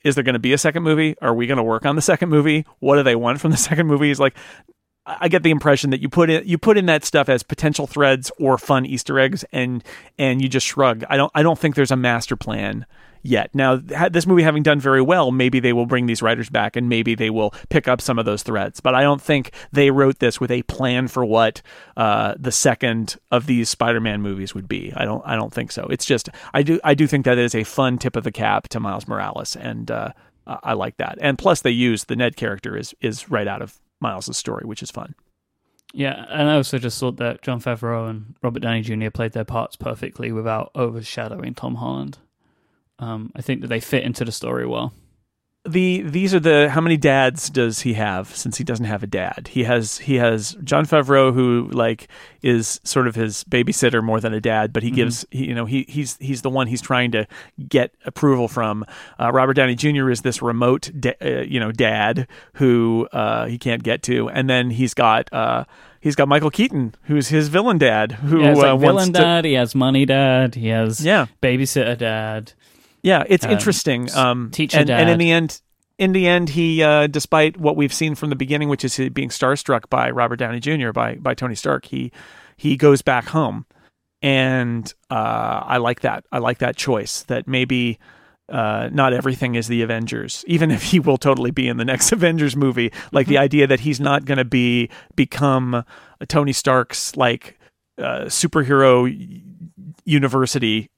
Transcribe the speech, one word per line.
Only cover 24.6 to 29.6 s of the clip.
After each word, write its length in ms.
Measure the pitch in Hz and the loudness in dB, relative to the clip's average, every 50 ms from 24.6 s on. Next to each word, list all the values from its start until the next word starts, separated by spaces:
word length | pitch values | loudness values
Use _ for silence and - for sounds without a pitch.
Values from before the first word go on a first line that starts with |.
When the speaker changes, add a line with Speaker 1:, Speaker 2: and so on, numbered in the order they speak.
| 95 - | -10 -8
Speaker 1:
be. 240 | 104 95 90 95 - | -8 -8 -8 -10 -6
I 100 | - - | -6 -4
don't, 200 | 104 107 - - | -4 -4 -8 -6
I 80 | - 117 | -6 -6
don't 180 | 110 110 110 - | -4 -6 -6 -6
think 200 | 120 120 - - | -8 -8 -8 -8
so. 160 | - - - | -10 -8 -8
It's 140 | 139 - - | -6 -6 -2
just, 240 | - 139 113 - - - - - - - | -2 -2 -2 -2 -8 -16 -18 -18 -4 -2
I 80 | 143 143 | 0 2
do, 160 | 147 165 - - | 2 0 0 4
I 100 | 160 143 | 2 4
do 140 | 139 156 139 | 4 4 2
think 160 | 156 139 127 | 2 0 2
that 120 | 131 123 | 2 2
is 160 | 123 120 117 - | 2 2 0 0
a 80 | 110 110 | -2 -4
fun 340 | - - - 135 127 123 120 | -4 -2 -2 0 0 0 -2
tip 160 | - 123 - | -4 -4 -6
of 80 | 117 107 | -4 -6
the 80 | 120 | -6
cap 380 | - - 110 107 104 101 - - | -6 -4 -2 0 0 -2 -2 -6
to 100 | - 113 | -10 -8
Miles 300 | 113 101 98 104 101 98 | -6 -6 -8 -8 -8 -8
Morales, 480 | - 101 98 101 - - - - - | -8 -8 -6 -8 -8 -10 -10 -10 -12
and, 340 | - | -10